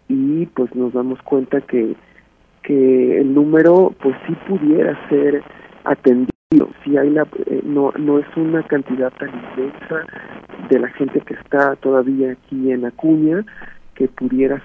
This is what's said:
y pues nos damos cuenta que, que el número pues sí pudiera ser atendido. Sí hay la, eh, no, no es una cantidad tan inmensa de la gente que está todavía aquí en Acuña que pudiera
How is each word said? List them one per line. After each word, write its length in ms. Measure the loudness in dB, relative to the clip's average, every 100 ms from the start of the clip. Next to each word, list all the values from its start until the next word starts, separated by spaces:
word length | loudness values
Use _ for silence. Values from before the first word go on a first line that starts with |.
| -4
y 380 | -2 0 0 -4
pues 280 | -4 -4
nos 180 | -2 -4
damos 280 | -2 -4 -6
cuenta 380 | -2 -2 0 -4
que, 340 | -2 -2 -2 -6 _ _ _ _ _ _
que 580 | -2 2 4 4 4 2
el 140 | 2
número 600 | 2 4 4 6 6 4 2
pues 160 | -4 -4 -6
sí 80 | -10 -4
pudiera 500 | -2 2 2 2 -2 -2
ser 340 | 0 2 0 -4 -20 -20 -10
atendido. 460 | -4 0 2 2 0 -6 2 2 2 -4
Sí 140 | -2 0
hay 140 | 2
la, 180 | 0 -2 -4 -6
eh, 160 | -6
no, 280 | -2 0 0 0
no 220 | 0 0
es 80 | 0
una 320 | -4 -2 -2 -2
cantidad 460 | -4 -2 -2 -4
tan 160 | -4 -12
inmensa 760 | -12 -14 -8 -8 -8 -10 -8 -8 -16 -18 -20 -20 -12 0
de 120 | 0
la 80 | 0
gente 320 | -4 -4 -4
que 140 | -6
está 420 | -14 -4 0 0 0
todavía 560 | 0 0 0 0 -2
aquí 400 | -4 -10 -6 -2
en 120 | -2
Acuña 600 | -4 -4 0 2 2 0 -4 -14 -18 -20 -16
que 140 | -4 -4
pudiera 520 | -2 -4 0 0 -2